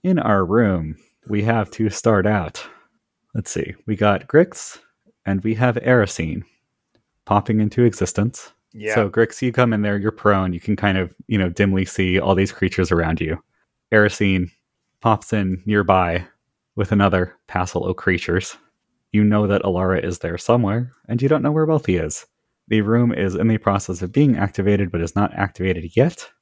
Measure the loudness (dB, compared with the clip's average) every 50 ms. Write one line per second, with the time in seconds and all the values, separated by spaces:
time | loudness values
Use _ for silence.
0 | _ 0 0 0 2 2 2 2 2 2 2 2 2 2 2 0 -2 -6 -10 -12
1 | _ _ _ _ _ -6 -4 -2 0 0 0 0 -2 -4 -4 -2 -2 -2 -2 0
2 | 2 2 2 4 2 2 0 0 -2 -4 -10 -14 -18 -18 -20 -20 _ _ _ _
3 | _ _ _ _ _ _ _ -10 -8 -6 -6 -6 -6 -6 -10 _ _ -6 -2 0
4 | 2 2 2 0 -2 _ 4 4 4 4 0 -16 -16 -16 -18 -20 _ _ _ _
5 | _ _ _ _ _ -4 -4 -2 -2 -4 -2 0 0 0 0 -2 0 2 2 2
6 | 2 0 -2 -6 -6 -6 -6 -8 -10 _ _ _ _ _ _ _ _ _ _ _
7 | _ _ _ _ _ 0 0 0 2 0 0 0 0 0 2 2 2 2 2 0
8 | -6 -4 -2 -2 -2 -2 -4 -8 -20 -20 _ _ _ _ _ -10 -6 -2 0 0
9 | 0 0 2 2 0 0 0 -4 -4 -2 2 2 2 2 2 0 0 -2 -2 0
10 | -2 -4 -4 0 0 2 2 2 0 -2 -4 -6 -4 -4 -2 0 0 0 0 0
11 | -2 -4 _ _ -8 -4 -2 0 0 0 0 0 2 2 2 0 -2 -2 -2 -2
12 | -2 0 0 0 2 2 2 2 2 0 -2 -2 -4 -2 0 0 0 2 2 0
13 | 2 0 -2 -2 -2 -4 -6 -6 _ _ _ _ _ _ _ _ _ _ 2 4
14 | 4 4 2 0 0 0 2 0 -2 -4 _ _ _ _ _ _ _ _ _ _
15 | 0 0 0 0 -2 -4 -4 -2 -2 -2 -4 -6 -4 0 0 0 4 4 4 4
16 | 4 0 -2 -4 -6 -8 _ _ _ _ _ _ _ _ _ -6 -2 0 2 2
17 | 4 4 4 2 0 -2 -6 _ _ _ -4 -4 -4 -2 -4 -4 -4 -4 -6 -4
18 | -2 -2 -2 -2 -2 -2 -2 -2 -2 -4 -14 -18 _ _ _ _ _ _ _ _
19 | _ _ 0 2 2 4 2 2 2 2 0 0 0 0 -2 0 0 0 0 0
20 | -2 -4 -6 -6 -6 -8 -8 -8 0 0 2 2 2 0 -2 -2 -4 -6 _ _
21 | _ -6 -4 -2 0 0 0 2 0 0 0 0 0 0 0 -2 0 0 -2 0
22 | -2 -4 -8 -10 -14 _ _ _ _ _ _ _ _ _ 0 0 2 2 2 2
23 | 2 2 0 0 -2 -2 -2 0 0 0 0 0 0 0 0 0 -2 -4 -8 -6
24 | -6 -4 0 2 2 2 2 0 -2 -4 -2 -2 0 2 2 2 0 -2 -2 -4
25 | -4 -2 -2 -2 -2 -2 0 -2 -4 -4 -2 -4 -2 -2 -2 -4 -6 -4 _ 2
26 | 2 2 0 -6 -18 -20 _ _